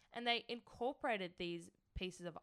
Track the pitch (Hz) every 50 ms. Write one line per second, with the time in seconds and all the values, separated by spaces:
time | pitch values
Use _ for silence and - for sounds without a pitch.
0 | - - - 233 240 240 233 233 - - 233 240 - - - - 240 247 285 -
1 | - 277 226 202 185 175 175 - 180 175 175 170 170 185 - _ _ _ - -
2 | 185 185 175 - 175 175 160 170